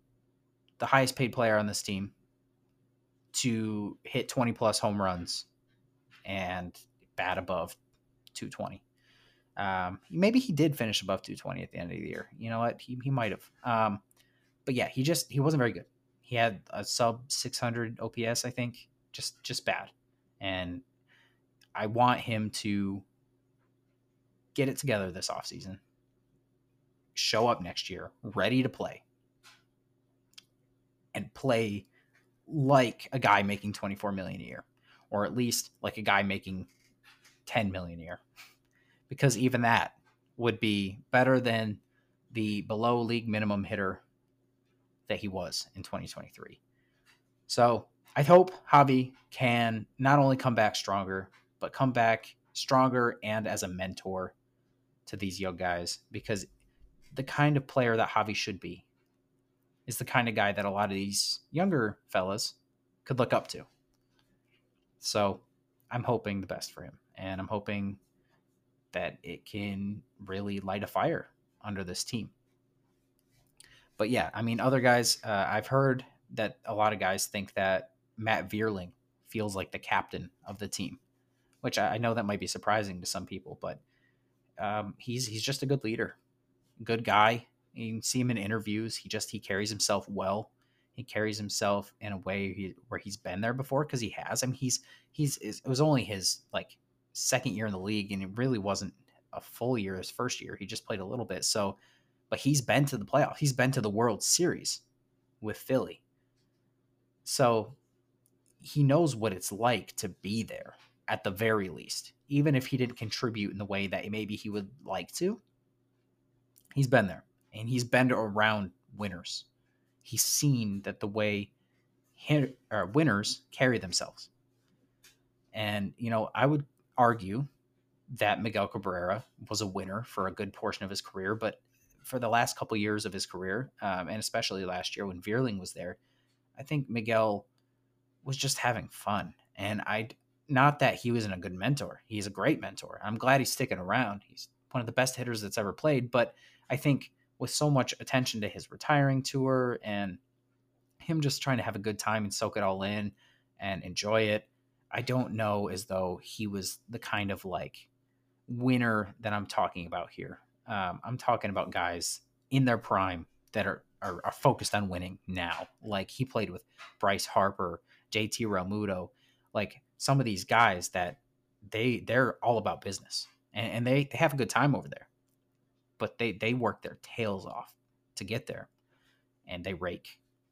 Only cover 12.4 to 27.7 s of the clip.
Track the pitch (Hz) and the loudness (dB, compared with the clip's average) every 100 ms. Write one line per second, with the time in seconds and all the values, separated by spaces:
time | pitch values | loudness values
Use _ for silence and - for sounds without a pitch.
12.4 | 113 113 117 - - 123 127 135 110 92 | -6 -2 -2 -4 -10 -8 -2 0 0 -2
13.4 | - _ 127 113 110 101 - _ _ _ | -10 _ 0 2 2 0 -8 _ _ _
14.4 | _ _ - 123 - - 135 165 - 139 | _ _ -4 0 0 0 2 2 0 2
15.4 | 139 156 120 85 - _ _ _ _ 120 | 2 4 2 0 -10 _ _ _ _ 2
16.4 | 117 98 - - 101 - 117 113 127 - | 2 0 -8 -8 -4 0 0 0 -4 -6
17.4 | 123 - 120 117 113 117 113 - 113 120 | -4 -4 -2 -2 -4 -6 -8 -4 -2 -2
18.4 | 123 123 120 113 - _ _ - - - | -4 -4 -6 -8 -20 _ _ -10 -10 -10
19.4 | - 123 - 90 95 _ _ _ _ _ | -8 -4 -2 -2 -6 _ _ _ _ _
20.4 | 98 92 90 87 - _ _ _ _ _ | -6 -4 -4 -8 -12 _ _ _ _ _
21.4 | _ _ _ - 107 117 123 127 - 110 | _ _ _ -6 -2 4 4 4 0 -2
22.4 | 107 - 107 101 98 101 - _ _ _ | -2 -4 -2 0 0 -4 -10 _ _ _
23.4 | _ _ _ _ _ _ _ _ _ _ | _ _ _ _ _ _ _ _ _ _
24.4 | _ - 135 131 139 107 95 87 - - | _ 0 0 0 0 0 -2 -4 -6 -6
25.4 | - 87 92 95 _ _ _ _ _ _ | -10 -12 -12 -14 _ _ _ _ _ _
26.4 | _ _ _ _ _ _ _ - - 110 | _ _ _ _ _ _ _ -4 0 4
27.4 | 120 113 85 | 4 2 -2